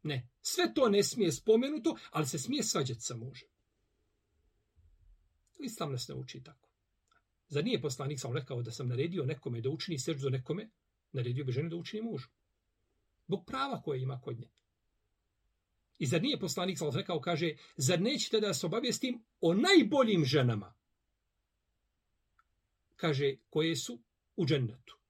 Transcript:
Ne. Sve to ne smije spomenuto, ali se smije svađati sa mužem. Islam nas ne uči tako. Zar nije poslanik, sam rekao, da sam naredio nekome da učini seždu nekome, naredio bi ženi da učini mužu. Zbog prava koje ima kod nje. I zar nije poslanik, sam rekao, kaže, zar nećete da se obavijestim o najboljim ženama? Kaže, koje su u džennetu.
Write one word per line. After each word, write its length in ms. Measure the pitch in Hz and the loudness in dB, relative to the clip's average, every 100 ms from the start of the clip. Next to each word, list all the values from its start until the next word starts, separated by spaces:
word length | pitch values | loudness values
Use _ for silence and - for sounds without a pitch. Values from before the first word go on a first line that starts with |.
Ne. 260 | 151 135 - _ | -4 -6 -6 _
Sve 320 | - - 349 | -6 0 0
to 160 | - 247 | 4 6
ne 140 | 202 | 6
smije 280 | - 247 175 | 4 2 0
spomenuto, 640 | - - 226 269 302 269 - - | 2 4 4 4 0 -2 -2 -6
ali 140 | - 143 | -2 -2
se 140 | 156 | -2
smije 240 | - 285 | -4 -2
svađati 380 | - 180 127 117 | 0 0 -2 -4
sa 140 | - 117 | -8 -10
mužem. 340 | 127 - - _ _ _ _ _ _ _ _ _ _ _ _ _ - _ - - _ _ _ - | -10 -14 -20 _ _ _ _ _ _ _ _ _ _ _ _ _ -20 _ -20 -20 _ _ _ -12
Islam 320 | 277 - 156 | -12 -6 -6
nas 160 | 131 - | -6 -8
ne 80 | 131 | -10
uči 280 | 131 139 | -12 -14
tako. 240 | 131 - _ _ _ _ _ _ _ _ _ | -18 -20 _ _ _ _ _ _ _ _ _
Zar 140 | 139 | -2
nije 180 | 196 233 | 0 -2
poslanik, 380 | 147 127 139 143 | -2 -6 -6 -6
sam 140 | 127 | -4
rekao, 280 | 139 - 123 | -6 -4 -8
da 100 | 117 | -6
sam 160 | - 127 | -6 -4
naredio 380 | 120 170 180 135 | -2 -2 -2 -4
nekome 360 | 143 131 117 | -4 -6 -6
da 80 | 127 | -4
učini 300 | 160 - 147 | -6 -6 -6
seždu 300 | - 147 135 | -4 -4 -2
nekome, 400 | 131 - 165 226 _ _ _ _ | -4 -4 -8 -8 _ _ _ _
naredio 340 | 131 120 127 135 | -6 -4 -4 -2
bi 60 | |
ženi 180 | 123 165 | -4 -4
da 60 | 170 | -8
učini 260 | - 214 | -8 -8
mužu. 260 | 226 190 - _ _ _ _ _ _ _ _ _ - | -6 -8 -10 _ _ _ _ _ _ _ _ _ -6
Zbog 180 | 196 - | -6 -4
prava 360 | 262 277 240 | -4 -4 -4
koje 200 | - 131 | -4 -4
ima 180 | 131 127 | -4 -6
kod 160 | - 117 | -10 -12
nje. 100 | - _ _ _ _ _ _ _ _ _ _ _ _ _ _ _ | -14 _ _ _ _ _ _ _ _ _ _ _ _ _ _ _
I 80 | 147 | 0
zar 160 | 170 | 0
nije 180 | 240 269 | 0 -2
poslanik, 380 | 185 - 180 156 | -4 -4 -4 -4
sam 180 | 156 143 | -4 -4
rekao, 260 | 196 165 | -4 -4
kaže, 340 | 175 165 165 151 - - | -2 0 -2 -6 -16 -4
zar 240 | 135 175 | 2 2
nećete 380 | 208 294 - 220 | 2 0 0 0
da 140 | 208 | 0
se 120 | - 170 | -2 -2
obavijestim 580 | 214 247 - 262 247 _ _ | -2 -2 -2 -4 -4 _ _
o 120 | 165 | 2
najboljim 720 | 185 349 381 220 277 233 185 135 | 4 8 8 8 4 6 6 4
ženama? 480 | 147 123 107 - _ _ _ _ _ _ _ _ _ _ _ _ _ _ _ _ _ _ _ _ _ _ _ | 4 4 2 -4 _ _ _ _ _ _ _ _ _ _ _ _ _ _ _ _ _ _ _ _ _ _ _
Kaže, 400 | 170 139 139 135 _ | 0 2 0 -2 _
koje 260 | - 165 165 | 0 0 0
su 280 | - 240 _ _ _ - | -4 -12 _ _ _ -2
u 100 | 156 | 2
džennetu. 520 | 147 117 - - - | 2 0 -6 -20 -20